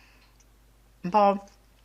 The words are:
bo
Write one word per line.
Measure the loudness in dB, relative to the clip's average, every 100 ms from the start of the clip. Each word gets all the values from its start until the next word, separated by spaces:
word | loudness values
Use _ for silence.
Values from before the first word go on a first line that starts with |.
| _ _ _ _ _ _ _ _ _ _
bo | -4 0 0 0 -8 _ _ _